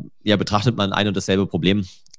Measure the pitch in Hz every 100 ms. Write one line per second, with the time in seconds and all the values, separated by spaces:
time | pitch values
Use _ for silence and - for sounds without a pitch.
0 | - - 104 104 - 107 127 110 98 95
1 | 104 95 - 95 95 87 87 101 92 -
2 | -